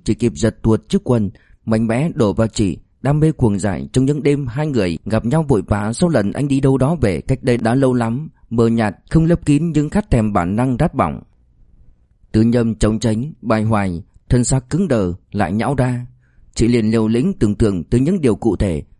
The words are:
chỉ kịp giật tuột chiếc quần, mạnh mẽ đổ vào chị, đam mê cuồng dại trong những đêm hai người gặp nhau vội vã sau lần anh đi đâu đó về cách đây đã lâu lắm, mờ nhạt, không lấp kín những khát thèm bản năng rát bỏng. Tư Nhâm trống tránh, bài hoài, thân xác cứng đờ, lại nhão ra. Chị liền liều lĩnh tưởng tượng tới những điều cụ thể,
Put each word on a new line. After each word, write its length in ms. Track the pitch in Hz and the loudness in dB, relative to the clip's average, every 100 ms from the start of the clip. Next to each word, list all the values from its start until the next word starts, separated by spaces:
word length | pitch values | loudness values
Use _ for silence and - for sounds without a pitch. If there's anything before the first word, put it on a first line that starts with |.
chỉ 100 | - | -4
kịp 200 | 107 120 71 | -2 -2 0
giật 220 | 110 - | -2 0
tuột 280 | 113 110 - | 0 0 0
chiếc 120 | 196 | -4
quần, 260 | - 120 98 - _ _ - | 0 0 -2 -6 _ _ -2
mạnh 220 | 110 113 | 0 0
mẽ 220 | 113 165 - | 0 -2 0
đổ 180 | 107 | 0
vào 140 | - 110 | 2 -2
chị, 300 | - 101 - - _ | 0 -2 -4 -10 _
đam 180 | 127 151 | -2 2
mê 120 | 156 | 2
cuồng 280 | 151 120 101 | 2 0 0
dại 300 | 101 80 69 | -2 -4 -4
trong 120 | - 131 | 0 0
những 180 | 147 | 0
đêm 240 | 135 143 135 | 0 0 -2
hai 200 | 113 151 | -4 -2
người 300 | 131 92 80 - | 0 0 -2 -2
gặp 200 | 110 110 | -2 0
nhau 180 | 151 | 0
vội 180 | 151 117 - | 2 0 0
vã 260 | 104 104 | -2 -2
sau 160 | 117 175 | 0 0
lần 220 | 139 101 | 2 0
anh 160 | - 143 | -2 -2
đi 120 | 135 | 0
đâu 180 | 135 135 | 2 2
đó 180 | 127 165 | 0 0
về 200 | 120 82 | 0 -2
cách 220 | - 131 | -2 -2
đây 140 | 131 120 | 0 0
đã 180 | 113 127 | 0 2
lâu 180 | 135 | 2
lắm, 360 | 123 113 117 156 - - | 0 -2 -4 -8 -14 -6
mờ 180 | 113 117 | 0 2
nhạt, 280 | 117 107 - - | 2 -2 -4 -2
không 160 | 160 165 | 0 2
lấp 200 | 170 - | 2 2
kín 260 | 147 170 | 0 2
những 180 | 151 151 | -2 0
khát 220 | 196 - | -2 0
thèm 220 | 123 107 | 0 2
bản 220 | 101 87 104 | 0 -2 -2
năng 220 | 131 120 | -2 0
rát 160 | 165 - | -2 0
bỏng. 280 | 90 64 - _ _ _ - - - - _ _ _ | -2 -4 -12 _ _ _ -20 -20 -20 -20 _ _ _
Tư 100 | 110 | 2
Nhâm 340 | 113 120 113 104 | 2 2 0 0
trống 240 | 104 110 | -2 0
tránh, 340 | 117 110 135 - | -2 -2 -4 -8
bài 220 | 117 110 | -4 -2
hoài, 400 | 107 107 98 85 - _ - | 0 0 -2 -4 -10 _ -2
thân 140 | 123 | 0
xác 260 | 120 131 - | 2 0 -2
cứng 180 | 156 196 | -2 0
đờ, 260 | 117 92 87 _ | 0 0 -4 _
lại 220 | 101 90 | -4 -2
nhão 220 | 104 113 135 | -2 -2 0
ra. 300 | 123 123 123 - _ _ - | -2 -2 -8 -16 _ _ -12
Chị 140 | - 113 | -2 2
liền 240 | 120 107 | 2 2
liều 160 | 113 110 | 2 2
lĩnh 260 | 113 170 | 0 0
tưởng 220 | 190 107 101 | 0 0 2
tượng 280 | 135 95 | 0 0
tới 180 | 76 117 | -2 0
những 200 | 139 196 | 0 0
điều 140 | 139 98 | 0 0
cụ 200 | 117 87 | 0 0
thể, 280 | 104 78 73 | 0 -4 -8